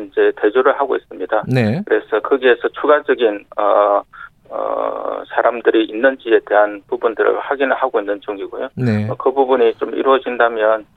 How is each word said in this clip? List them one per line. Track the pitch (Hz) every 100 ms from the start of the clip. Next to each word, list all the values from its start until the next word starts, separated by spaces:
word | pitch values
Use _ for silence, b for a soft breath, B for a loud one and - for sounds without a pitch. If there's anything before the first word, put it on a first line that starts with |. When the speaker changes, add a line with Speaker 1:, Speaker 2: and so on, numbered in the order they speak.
Speaker 1:
이제 | 104 110 104 104
대조를 | 107 120 135 123
하고 | 139 -
있습니다. | - 92 92 107 107
Speaker 2:
네. | 127 110 135 -
Speaker 1:
그래서 | 107 - 110
거기에서 | - 135 127 117 113 -
추가적인, | 139 147 147 135 113 101 - -
어, | 104 101 104 101 - B B _ -
어, | - 53 57 55 53 53 - -
사람들이 | - 120 117 113 113 107
있는지에 | 107 135 135 117 110 -
대한 | 104 104 104 -
부분들을 | 123 120 107 104 101
확인을 | - 139 135 120
하고 | 131 113
있는 | 101 101
중이고요. | - 98 92 110 127 -
Speaker 2:
네. | 123 107 107
Speaker 1:
어, | 120
그 | 135
부분이 | 135 131 131 117 110
좀 | 113 113
이루어진다면 | - 131 127 123 117 113 107 110 104